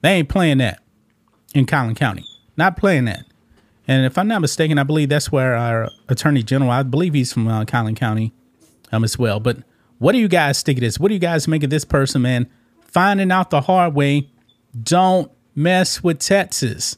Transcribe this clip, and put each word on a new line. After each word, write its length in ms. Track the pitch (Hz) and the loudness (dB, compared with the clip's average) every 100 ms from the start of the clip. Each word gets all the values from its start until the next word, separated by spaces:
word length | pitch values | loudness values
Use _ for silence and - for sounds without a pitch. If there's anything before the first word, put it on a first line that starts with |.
They 120 | 156 | 2
ain't 160 | 190 143 | 2 0
playing 280 | 196 170 135 | 2 2 2
that 240 | 123 - _ _ _ _ _ _ _ | 0 -4 _ _ _ _ _ _ _
in 120 | 143 131 | -2 0
Collin 300 | 151 120 113 | 0 -2 -2
County. 280 | 135 - - - _ - | -2 -2 -12 -20 _ -2
Not 200 | 180 180 | 0 2
playing 280 | 202 165 120 | 0 2 0
that. 200 | 95 - _ _ _ _ _ - | -4 -12 _ _ _ _ _ -2
And 180 | 135 131 | 2 2
if 120 | 151 | 0
I'm 100 | 202 | -2
not 140 | 220 | 0
mistaken, 360 | 156 - 160 151 | -2 0 0 2
I 60 | |
believe 260 | 139 156 147 | 2 0 2
that's 220 | 147 - | 0 0
where 240 | 139 131 120 | 0 0 0
our 340 | 120 117 113 - _ | 0 -2 -4 -10 _
Attorney 340 | 127 156 143 | -2 2 0
General, 260 | 110 135 131 | 0 0 0
I 140 | 123 | 0
believe 300 | 135 143 180 | 0 -2 0
he's 200 | 143 127 | 0 -2
from, 140 | - 113 | -2 -2
uh, 180 | 110 107 | -2 -2
Collin 300 | 123 110 110 | -2 -2 -2
County, 380 | 117 107 113 _ _ _ _ _ _ | -2 -2 -4 _ _ _ _ _ _
um, 120 | 110 | -2
as 140 | 113 - | -2 -2
well. 220 | 120 104 | -2 -2
But 180 | 113 123 - _ _ _ | -2 -4 -8 _ _ _
what 140 | 135 | 2
do 80 | 254 | 2
you 80 | 214 | 2
guys 340 | 175 147 135 | 2 2 0
think 160 | - 131 | 0 0
of 40 | |
this? 180 | 120 - | 0 0
What 80 | 180 | -2
do 60 | |
you 60 | 208 | 0
guys 280 | 175 165 151 | 0 -2 0
make 160 | 156 | -2
of 60 | 143 | 0
this 160 | 151 147 | -2 -2
person, 360 | 143 135 135 | -2 0 0
man? 280 | 123 123 117 _ _ _ | 0 0 -2 _ _ _
Finding 500 | _ - 185 202 190 | _ 0 2 2 0
out 180 | 185 180 | 0 0
the 120 | 151 | -2
hard 340 | 135 185 175 143 | 2 2 2 2
way, 340 | 143 143 139 _ _ _ _ 120 | 0 0 -2 _ _ _ _ -12
don't 480 | 113 180 185 185 151 _ _ - | 0 2 4 2 0 _ _ -4
mess 480 | 160 185 185 - | 0 2 0 -2
with 160 | 180 160 | -2 -2
Texas. 800 | - 196 185 - 127 107 - | 0 0 0 -4 -6 -4 -8